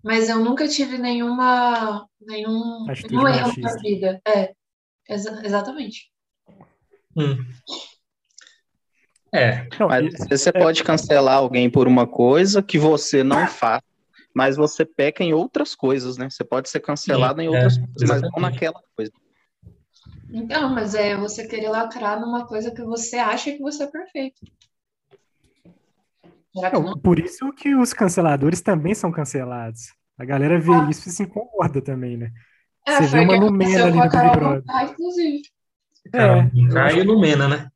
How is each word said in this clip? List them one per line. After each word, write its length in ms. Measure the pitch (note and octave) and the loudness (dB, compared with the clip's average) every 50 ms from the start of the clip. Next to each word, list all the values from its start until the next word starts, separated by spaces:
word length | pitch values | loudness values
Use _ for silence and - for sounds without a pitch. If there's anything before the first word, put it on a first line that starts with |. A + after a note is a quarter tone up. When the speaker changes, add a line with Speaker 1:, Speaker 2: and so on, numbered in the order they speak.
| - | -4
Speaker 1:
Mas 240 | G#3+ A3+ A3+ A3 A3+ | 0 0 0 2 2
eu 100 | A3+ A3+ | 0 0
nunca 300 | A3+ A#3+ C4 C#4+ D4+ D4 | 0 0 0 0 -2 -2
tive 300 | - - C#4 B3 B3+ B3 | -2 -2 -4 -4 -4 -6
nenhuma, 1080 | A#3+ B3 A#3+ A#3+ A#3+ A#3+ B3 B3 B3+ B3+ B3 B3 B3 A#3+ A#3+ A3+ A3 G#3+ G#3 G#3 - _ _ _ | -4 -4 -4 -2 -2 -4 -2 0 2 2 2 2 2 0 0 0 -2 -4 -6 -8 -12 _ _ _
nenhum, 680 | G#3 G#3+ G#3+ G#3+ G#3+ A3 A3 A3+ A#3 A#3 A#3 A3+ A3+ A3+ | -18 -12 -10 -8 -6 -4 -4 -4 -6 -6 -10 -10 -10 -10
Speaker 2:
Atitude 280 | - - - - - | -10 -10 -8 -4 0
Speaker 1:
nenhum 120 | B3 C4+ C4+ | 2 2 2
erro 100 | B3+ B3 | 2 2
na 80 | B3 B3 | 0 -2
Speaker 2:
machista. 300 | A#3+ - - A#3 A#3 A3 | -4 -4 -8 -8 -8 -6
Speaker 1:
vida. 400 | G#3+ G#3 G3+ F3+ F#3+ F#3 F#3+ F#3+ _ | -4 -4 -4 -2 -2 -4 -4 -4 _
É, 260 | G#3+ G#3+ G3+ F#3+ F#3+ - _ _ _ _ _ _ _ _ _ _ - | 0 0 0 0 -4 -8 _ _ _ _ _ _ _ _ _ _ -10
exa-, 340 | G#3+ G3+ G3 G#3+ G#3+ G#3+ A3 | -10 -8 -8 -10 -12 -10 -8
exatamente. 680 | G3+ G3+ G#3 G3 B3+ C4+ D#4 B3 G3+ - - - _ _ _ _ _ _ _ _ _ _ _ - _ _ _ _ _ _ _ _ _ _ | -4 -4 -4 -4 -6 -10 -10 -12 -12 -14 -16 -20 _ _ _ _ _ _ _ _ _ _ _ -20 _ _ _ _ _ _ _ _ _ _
Speaker 3:
Hum. 280 | D#3 D3+ C#3 C3+ A#2+ B2 - - - _ - - - - - _ _ _ _ _ _ _ _ _ - - _ _ _ _ _ _ _ _ _ _ _ _ _ _ _ _ _ - | -2 -2 -2 -2 -4 -8 -12 -16 -20 _ -16 -16 -16 -16 -20 _ _ _ _ _ _ _ _ _ -20 -20 _ _ _ _ _ _ _ _ _ _ _ _ _ _ _ _ _ 0
É. 340 | E3 B2+ A2+ A2+ - - - - - | 2 2 2 0 -2 -10 -12 -4 -2
Speaker 2:
Não, 100 | G#3+ E3+ | 0 0
Speaker 4:
Mas 180 | C#3 B2+ D3 | 2 0 0
Speaker 2:
e 100 | D#3+ - | -2 -6
Speaker 4:
você, 200 | - - - C#3+ C#3 | -10 -4 -2 -2 0
você 100 | - F3 | 0 0
Speaker 2:
é 40 | |
Speaker 4:
pode 300 | - F#3 F3+ D#3+ E3 D#3+ | 2 4 2 2 2 0
cancelar 540 | - - D#3+ D#3 - - D3+ C#3+ C#3 C3 C3 | 0 0 0 0 2 2 2 4 4 4 4
alguém 320 | C#3 C3+ B2 B2+ B2 B2 B2 | 2 2 2 2 2 2 4
por 180 | - C#3+ B2+ | 4 4 4
uma 200 | B2+ B2+ B2 A#2+ | 6 6 4 4
coisa 560 | A#2+ - - A#2+ B2 C#3 E3 F#3+ G3 G3+ G3+ | 2 2 2 4 4 6 4 4 4 2 0
que 160 | G3 - - D#3 | 0 0 0 2
você 440 | D3+ D#3 D#3 D3 - - - C#3 | 4 4 2 2 0 0 0 2
não 240 | C3 C3+ C#3+ D3+ F#3 | 2 2 2 0 0
faz, 360 | F#3+ - - - A2+ A2+ B2 _ _ _ _ _ _ _ _ _ _ _ | -2 -4 -2 -2 0 0 -2 _ _ _ _ _ _ _ _ _ _ _
mas 220 | B2+ C3 C3+ C#3 | 0 0 0 2
você 280 | D3 D3+ D3 - - D#3 | 2 0 0 0 -2 -4
peca 360 | - _ - C#3 D3 - - | -2 _ -2 -2 -2 0 -2
em 120 | F#3+ E3+ D#3 | -2 0 0
outras 400 | D#3 - C4 - D4+ D4 - - | 0 0 -2 -4 -4 -4 -4 -6
coisas, 420 | _ - C3 C3+ C3+ B2 B2+ B2+ | _ -2 0 0 0 -2 -8 -8
né? 140 | B2 B2+ C3+ | -8 -10 -12
Você 140 | - - - | -10 -12 -8
pode 260 | - B2+ C3 C3+ - | -4 -4 -6 -4 -4
ser 100 | - D3+ | -8 -8
cancelado 600 | - - D3 C#3+ - - C#3 C3 B2+ B2+ C#3 D#3+ | -6 -6 -8 -6 -2 -2 2 2 2 0 0 -2
Speaker 3:
Sim, 60 | E3 | -2
Speaker 4:
em 20 | E3 | 0
outras 280 | D#3 B2 B2+ B2 - | 2 4 4 4 4
Speaker 3:
é, 40 | - | 2
Speaker 4:
coisas, 280 | - - - - B2 A#2 | -2 -6 -4 -2 0 2
mas 0 | |
não 200 | A#2+ A#2+ - E3 | 2 0 -2 -4
Speaker 3:
exatamente. 240 | E3+ F3 F3+ - B2 | -4 -4 -4 -4 -2
Speaker 4:
naquela 260 | B2 E3 D#3+ - - _ _ _ | -4 -6 -6 -6 -10 _ _ _
coisa. 160 | - A2 A2 _ _ _ _ _ _ _ _ _ _ _ - _ _ _ _ _ _ _ - - - - - | -10 -10 -10 _ _ _ _ _ _ _ _ _ _ _ -20 _ _ _ _ _ _ _ -20 -20 -20 -20 -12
Speaker 1:
Então, 400 | - A3+ A3+ A3+ C4+ D#4 D4 C4 | -10 -10 -8 -4 -4 -2 -2 -2
mas 240 | C4 A#3 G#3 G3 G3+ | -2 -2 -2 -2 -2
é 220 | G#3+ G#3 G#3 G3+ | 0 0 0 -2
você 300 | G3 G3+ G#3 - - A3 | -2 -4 -6 -8 -10 -12
querer 220 | A3+ A#3 G#3+ G#3+ G#3+ | -10 -8 -6 -4 -4
lacrar 500 | G#3+ A3 A#3 A3+ - B3 A3 G#3 G#3+ A3 | -2 -2 -4 -6 -6 -6 -4 -4 -4 -4
numa 260 | A#3 A#3 A#3+ A#3+ A#3+ | -6 -6 -6 -6 -8
coisa 240 | - A3 G#3+ A3+ A#3+ | -6 -8 -8 -8 -8
que 120 | - - | -10 -10
você 340 | A#3 A3+ A#3 A3+ A3+ - - | -10 -8 -8 -8 -8 -6 -4
acha 360 | A#3+ A#3+ G#3 A3+ C#4 - D4 | -2 -2 -2 -2 -4 -6 -8
que 60 | C#4+ D4 | -8 -8
você 240 | C#4 C#4+ D4 D4 C#4+ | -8 -10 -8 -8 -10
é 20 | |
perfeito. 540 | C#4+ D4+ D#4 F#4 F#4+ _ D4 C4+ C4 _ _ - - _ _ _ _ _ _ _ _ _ _ _ _ - _ _ _ _ _ _ _ _ _ _ E3+ _ _ _ _ _ _ _ _ _ _ _ E3+ _ _ _ _ _ | -10 -8 -14 -14 -12 _ -10 -10 -10 _ _ -20 -20 _ _ _ _ _ _ _ _ _ _ _ _ -20 _ _ _ _ _ _ _ _ _ _ -20 _ _ _ _ _ _ _ _ _ _ _ -20 _ _ _ _ _
Será 160 | F#3 F3+ F#3 | -6 -4 0
que 60 | C4+ | 0
Speaker 2:
Não, 60 | F#3+ | 0
Speaker 1:
não? 160 | D3+ F#3 G3 C#3+ | 0 -2 -6 0
Speaker 2:
por 200 | - F#3 F3 E3+ | 2 2 2 2
isso 340 | E3 - - - C4 C#4 | 0 -6 -10 -8 -8 -8
que 220 | - _ - C#4+ C#4 | -8 _ -2 2 2
os 180 | C4 B3 A#3+ | 2 2 0
canceladores 680 | - - A3 F#3 F3 F#3+ E3+ D#3+ C#3+ C3+ C3+ D#3 F3 - | 0 0 0 0 2 2 2 2 2 2 2 0 0 0
também 320 | - - G3 D#3+ D3 F3 G#3+ | 0 0 0 0 0 -2 -2
são 180 | - - F3 | -2 -4 -4
cancelados. 800 | E3 D#3+ D3 - - C#3 B2+ B2 B2 A#2+ A2+ A2+ A2+ A#2 - - _ _ _ _ _ - | -4 -4 -6 -4 -6 -6 -6 -6 -8 -8 -8 -10 -12 -14 -18 -20 _ _ _ _ _ -14
A 60 | B2+ | -8
galera 340 | B2+ C#3 C#3 C#3 D3+ E3+ E3+ | -4 -2 0 2 2 2 2
vê 140 | D#3 E3+ | 4 4
Speaker 1:
Ah. 160 | F3 E3 D3+ D3 | 4 4 4 2
Speaker 2:
isso 180 | D3+ - - F3+ | -4 -6 -8 -12
e 40 | |
se 100 | F3 - | -8 -8
incomoda 580 | G3+ F3 - G#3 A#3 B3 - G3+ F3+ E3+ C3+ C#3 | -8 -6 -6 -10 -12 -8 -4 -2 -2 -2 -2 -4
também, 340 | - C#3+ C3+ B2+ B2 B2 A#2+ | -6 -6 -8 -8 -8 -8 -8
né? 160 | A#2 A#2 A2+ A#2 - _ _ _ _ _ _ _ _ _ | -8 -10 -12 -12 -16 _ _ _ _ _ _ _ _ _
Speaker 1:
É, 100 | C#4+ C#4+ C#4 | 0 2 2
Speaker 2:
Você 60 | D#3 C#3 | 2 4
Speaker 1:
foi 0 | |
Speaker 2:
vê 100 | C#3 D#3 | 4 4
Speaker 1:
o 40 | |
Speaker 2:
uma 60 | E3 F3+ | 6 6
Speaker 1:
que 160 | F#3+ G3 G#3 | 6 6 4
aconteceu 400 | G#3+ G3+ F#3+ F#3+ F#3 F#3+ - - | 4 4 2 2 4 4 4 4
Speaker 2:
Lumena 0 | |
ali 80 | - | 4
Speaker 1:
com 80 | E3+ E3+ | 6 4
a 40 | - | 4
Speaker 2:
no 60 | - | 4
Big 20 | - - | 4 4
Speaker 1:
Carol 100 | - A#3+ B3 - | 4 4 4 2
Speaker 2:
Brother. 220 | D3+ C#3+ C#3 C3+ | 2 0 0 -2
Speaker 1:
Conká, 220 | C3+ - B3+ C4 C#4+ | -4 -4 -4 -4 -4
inclusive. 580 | D4 - - E4+ F4+ F4+ F4 E4+ D#4 C#4+ D4 C#4+ - _ _ _ _ _ _ _ _ _ _ _ | -4 -6 -8 -8 -6 -2 -2 -2 -2 -2 -6 -10 -14 _ _ _ _ _ _ _ _ _ _ _
Speaker 2:
É, 40 | - | -6
Speaker 3:
Carol 260 | - - - - B2 B2 | 2 4 6 6 6 6
Speaker 2:
eu 80 | B2 - | 4 4
Speaker 3:
Conká 340 | - B2 B2 B2 - C3 C3+ | 6 6 4 6 6 4 4
Speaker 2:
acho 100 | D3 D#3+ | 4 4
Speaker 3:
e 40 | E3+ | 4
Speaker 2:
que 60 | F#3+ | 4
Speaker 3:
Lumena, 420 | G3+ A3 A3 F#3 D#3 D3 C#3 C#3 C#3 | 4 4 4 6 4 4 4 2 2
né? 220 | C#3+ C3 B2 - _ | 0 -2 -4 -12 _